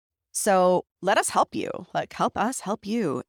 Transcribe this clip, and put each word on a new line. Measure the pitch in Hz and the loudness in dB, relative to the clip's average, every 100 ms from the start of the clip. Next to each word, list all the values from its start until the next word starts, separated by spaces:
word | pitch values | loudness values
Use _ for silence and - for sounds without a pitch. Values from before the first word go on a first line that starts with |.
| _ _ _ | _ _ _
So | - 214 190 180 180 - _ | -4 2 4 6 4 0 _
let | 185 247 | 0 2
us | - | 2
help | - - - | 0 0 -2
you. | 92 - 180 | -6 -8 -8
Like, | - - | -8 -6
help | - 214 - | -2 -2 -2
us | 208 262 | -4 -4
help | 185 220 202 | -6 -8 -4
you." | 233 180 123 | -2 -2 -4